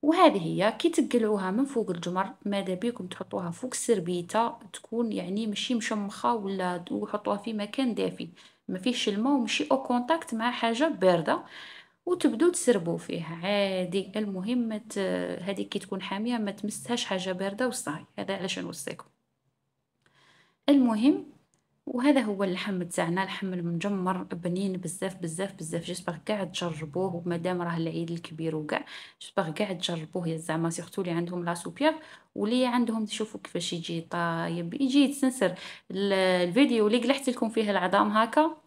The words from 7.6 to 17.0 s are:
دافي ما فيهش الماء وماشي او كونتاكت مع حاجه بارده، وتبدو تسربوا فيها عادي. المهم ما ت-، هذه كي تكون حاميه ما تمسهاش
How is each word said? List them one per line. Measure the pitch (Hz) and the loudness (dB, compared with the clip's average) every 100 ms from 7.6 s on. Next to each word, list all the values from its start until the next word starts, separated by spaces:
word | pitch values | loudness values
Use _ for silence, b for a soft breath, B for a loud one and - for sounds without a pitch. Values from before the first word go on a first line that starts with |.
| 208 - 262 | -4 -2 0
دافي | 202 185 175 165 B B B - | 0 -2 -4 -12 B B B -8
ما | 185 | -2
فيهش | 185 240 - | 0 0 0
الماء | 202 240 | 0 2
وماشي | 285 226 - 294 | 2 2 -2 2
او | 262 | 0
كونتاكت | - 247 247 330 - 226 | 2 -2 2 0 0 -2
مع | 233 | -2
حاجه | 240 226 233 320 | 0 0 2 2
بارده، | 214 185 175 156 339 B B B B B B - | 4 6 6 4 -2 B B B B B B -2
وتبدو | 349 294 226 339 | 2 2 4 2
تسربوا | 339 - 208 165 170 | 4 2 2 2 -4
فيها | - 170 160 165 | -4 -8 -6 -6
عادي. | 175 208 196 185 180 190 190 214 | 0 2 2 0 0 -2 -2 -4
المهم | 214 190 190 247 | -4 -4 -2 0
ما | 233 214 | 0 -4
ت-، | 214 202 190 180 175 - | -6 -4 0 0 -2 -6
هذه | 180 196 | -6 -4
كي | 196 196 | -4 -6
تكون | - 190 | -6 -8
حاميه | 185 196 226 240 | -4 -4 -2 -2
ما | 208 | -2
تمسهاش | 196 208 - - 240 | -4 -6 -8 -4 -4